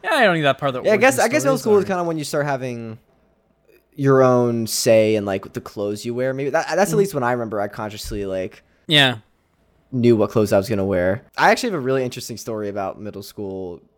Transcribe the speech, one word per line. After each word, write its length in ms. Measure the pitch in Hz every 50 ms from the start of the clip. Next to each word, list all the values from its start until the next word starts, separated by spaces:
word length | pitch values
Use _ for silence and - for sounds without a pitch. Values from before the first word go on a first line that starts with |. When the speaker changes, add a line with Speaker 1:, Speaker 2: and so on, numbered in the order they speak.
| -
Speaker 1:
Yeah, 120 | 370 330
I 80 | 294 247
don't 80 | 202 175
need 80 | 165 151
that 160 | 139 135 -
part 100 | 151 139
of 140 | 127 127 -
the 40 |
Speaker 2:
Yeah, 60 | 180 220
I 40 | -
guess, 160 | 214 - -
Speaker 1:
origin 100 | - -
Speaker 2:
I 80 | 226 247
guess 120 | 311 -
middle 120 | 277 262
Speaker 1:
stories 60 | - -
Speaker 2:
school 160 | 226 208 202
is 60 | 185
Speaker 1:
or 20 |
Speaker 2:
kinda 180 | 196 190 180 175
when 140 | 170 165 160
you 60 | 147
start 200 | - - 151 143
having 540 | 147 139 127 127 127 120 117 117 113 110 113 _ _ _ _ _ _ _ _ _ _ _ _ _ _ _ _ _ _ _
your 280 | - 135 135 135 131 131
own 440 | 127 127 123 123 120 120 117 113
say 480 | 107 - - - 127 113 110 110 107 110
in, 100 | 107 101
like, 260 | 104 95 98 - - _
the 80 | 120 120
clothes 420 | - - 113 101 104 104 104 -
you 80 | 120 117
wear. 220 | 120 127 131 131
Maybe 160 | 135 139 143
that, 160 | 127 160 156 131
that's 100 | 160 175
at 100 | 196 190
Speaker 1:
Mm-hmm. 100 | 165 214
Speaker 2:
least 160 | 196 - 151
when 80 | 143 123
I 100 | 120 123
remember 260 | 123 117 110 104 104
I 100 | 101 104
consciously, 580 | - - 110 107 101 104 - - 113 104 101
like, 360 | 95 95 95 92 98 - - _ _ _ _ _
Speaker 1:
Yeah. 300 | - 160 147 139 127 120 110 _ _ _ _ _ _ _ _ _ _ _ _ _ _ -
Speaker 2:
knew 220 | 127 117 120 117
what 140 | 107 107 101
clothes 240 | - 120 107 101 107
I 60 | 98
was 100 | 98 -
gonna 160 | 110 98 95
wear. 380 | 98 98 92 87 92 95 127 - _ _ -
I 120 | 143 185 214
actually 180 | 233 - 240
have 80 | 196 160
a 40 | 127
really 220 | 127 135 135 127
interesting 320 | 123 - - - - 117
story 320 | 101 - - 113 107 104 101
about 320 | 98 104 98 95 - -
middle 220 | 101 104 98 98 101
school 580 | - - - 104 98 95 95 95 90 87 80 _ _ _